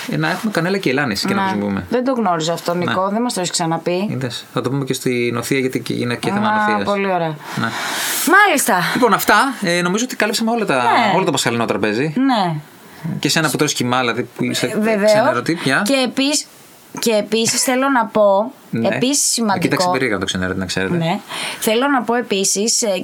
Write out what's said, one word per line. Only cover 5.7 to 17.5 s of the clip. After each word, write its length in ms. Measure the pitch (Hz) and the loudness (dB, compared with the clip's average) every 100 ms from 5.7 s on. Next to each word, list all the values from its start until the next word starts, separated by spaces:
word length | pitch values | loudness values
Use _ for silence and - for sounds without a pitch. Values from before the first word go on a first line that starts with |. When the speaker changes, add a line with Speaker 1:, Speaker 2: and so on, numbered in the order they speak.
| 123 | -2
Speaker 1:
και 120 | 120 | -4
είναι 200 | 117 120 117 | -4 -2 -2
και 140 | - | -2
θέμα 160 | 202 220 | -2 0
Speaker 2:
Α, 60 | 214 214 | 0 0
Speaker 1:
Νοθείας. 140 | 208 196 | 0 0
Speaker 2:
πολύ 180 | 202 196 | 0 0
ωραία. 300 | 180 160 151 - - | 0 -2 -4 -8 -4
Speaker 1:
Ναι. 80 | 113 - - - - - - 381 | -4 -4 -6 -6 -4 -2 4 6
Speaker 2:
Μάλιστα. 380 | 415 285 - 185 170 | 6 4 2 2 2
Speaker 1:
Λοιπόν, 180 | 220 240 | 2 2
αυτά, 400 | 180 - 214 262 226 | 4 4 4 4 0
ε, 200 | 180 175 | 0 2
νομίζω 220 | 180 202 | 2 0
ότι 120 | 254 - | -2 -2
καλύψαμε 340 | 214 214 226 | -2 0 0
όλα 140 | 233 | 0
τα, 100 | 180 | 0
Speaker 2:
Ναι. 380 | 135 120 320 220 180 | 2 2 4 4 2
Speaker 1:
όλο 80 | |
το 60 | 175 | 2
πασχαλινό 340 | 143 127 117 | 0 0 0
τραπέζι. 480 | 110 104 107 107 156 156 | 0 0 0 0 -2 0
Speaker 2:
Ναι. 380 | 269 233 180 151 - - - - 165 151 | 0 2 0 -4 -8 -20 -20 -12 -8 -4
Speaker 1:
Και 80 | 147 | 0
εσένα 220 | 165 156 | 0 0
που 60 | 139 | 2
τρως 160 | 147 | 0
κιμά, 260 | - 123 127 | 0 0 2
δηλαδή, 220 | 123 113 120 - | 2 0 -4 -4
που 80 | |
είσαι 220 | 123 123 - - | -4 -2 -2 0
Speaker 2:
Βεβαίως. 320 | 214 214 208 | 0 2 4
Speaker 1:
ξενερωτή 420 | 214 262 123 135 | 4 4 2 -2
πια. 280 | 170 135 143 208 | -2 0 2 2
Speaker 2:
Και 80 | 269 | 2
επίσης, 420 | 254 - 277 294 - - - - - - | 0 0 0 0 -4 -14 -20 -20 -18 -4
και 120 | 233 | 0
επίσης 520 | 214 202 226 220 | 0 0 0 0